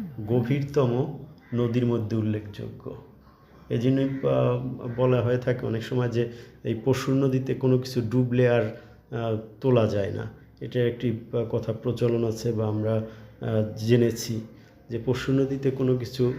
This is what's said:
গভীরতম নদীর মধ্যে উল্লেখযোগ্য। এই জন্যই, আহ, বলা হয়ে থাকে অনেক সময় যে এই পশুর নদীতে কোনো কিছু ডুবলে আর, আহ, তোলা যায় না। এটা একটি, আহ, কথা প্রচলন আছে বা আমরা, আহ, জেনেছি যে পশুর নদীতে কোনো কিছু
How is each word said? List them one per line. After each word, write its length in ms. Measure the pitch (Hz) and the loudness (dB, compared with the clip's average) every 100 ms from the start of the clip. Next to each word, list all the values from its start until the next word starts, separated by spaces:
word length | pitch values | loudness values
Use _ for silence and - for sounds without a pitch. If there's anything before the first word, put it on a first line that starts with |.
| 190 117 104 | -10 -10 0
গভীরতম 920 | 123 113 143 139 151 127 120 156 - - - - | 0 2 0 0 2 2 2 -2 -6 -14 -20 -6
নদীর 320 | 120 120 117 120 | 0 2 2 2
মধ্যে 320 | 117 104 113 | 0 0 0
উল্লেখযোগ্য। 800 | 107 107 101 98 110 110 - - - - - _ - - - | 0 -2 -6 -12 -12 -12 -14 -14 -18 -20 -20 _ -20 -20 -2
এই 80 | 123 | 2
জন্যই, 280 | 123 135 135 | 4 2 0
আহ, 840 | 135 139 131 123 123 127 - 123 117 | 0 2 2 2 0 -4 -8 -8 0
বলা 240 | 127 123 | 4 4
হয়ে 160 | 117 123 | 2 0
থাকে 280 | 127 127 117 | 0 -2 -2
অনেক 180 | 113 | -4
সময় 260 | 113 127 123 | -2 -2 0
যে 200 | 113 117 - - - | 0 -2 -6 -18 -10
এই 120 | 117 110 135 | -6 -2 2
পশুর 300 | 127 - 135 | 0 2 2
নদীতে 380 | 139 127 131 | 2 0 -2
কোনো 240 | 131 131 127 | 0 2 2
কিছু 240 | 127 127 | 2 -4
ডুবলে 480 | 107 127 123 123 123 | 0 0 2 4 4
আর, 120 | 120 | 4
আহ, 760 | 110 - - - _ 120 113 107 - - | 2 -4 -18 -20 _ -4 -2 -2 -6 -4
তোলা 260 | 135 120 107 | 4 4 4
যায় 240 | 101 98 | 2 -2
না। 200 | 101 110 - - - | -4 -10 -14 -20 -14
এটা 200 | 120 123 | -6 0
একটি, 320 | 120 117 123 | 0 0 -4
আহ, 340 | 113 - 120 117 | -4 -4 -4 -2
কথা 240 | 117 110 | -4 -4
প্রচলন 500 | 110 123 117 123 117 | -4 -4 0 0 2
আছে 280 | 117 110 120 | 0 -2 -2
বা 160 | 110 107 | -2 -2
আমরা, 280 | 107 107 110 | 0 0 0
আহ, 840 | 110 - - - 117 110 110 110 | -2 -12 -20 -10 -2 0 0 -2
জেনেছি 640 | 110 120 117 113 - 110 - - - - - | 4 6 4 0 -6 -6 -8 -18 -20 -20 -10
যে 100 | 113 117 | -6 -2
পশুর 300 | 127 - 135 | -2 0 2
নদীতে 360 | 135 135 135 | 2 0 -2
কোনো 260 | 131 131 127 | 0 0 0
কিছু 360 | 113 - 123 | -2 -2 0